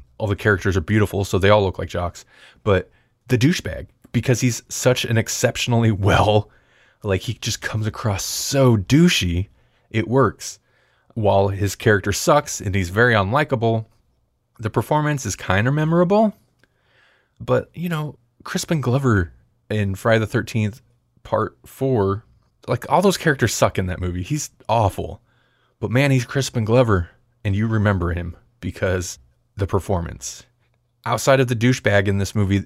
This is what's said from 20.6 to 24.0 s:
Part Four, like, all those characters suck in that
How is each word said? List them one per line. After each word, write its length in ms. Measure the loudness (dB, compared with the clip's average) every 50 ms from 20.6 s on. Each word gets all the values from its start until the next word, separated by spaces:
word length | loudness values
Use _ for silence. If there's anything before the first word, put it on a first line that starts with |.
| -2 -2 -4 -8 _ _ _ _ _ _ _ _ _
Part 360 | -4 -2 -2 -2 -4 -6 _ _
Four, 580 | -20 -10 -6 -4 -2 0 2 2 0 0 -4 -6 _ _ _ _ _ _ _ _
like, 240 | -6 -6 -6 -4 0
all 120 | 0 2 2
those 160 | 2 0 2
characters 340 | 0 -2 0 0 0 -2 2
suck 260 | 2 0 0 2 -2
in 80 | -4
that 140 | -4 -4 -4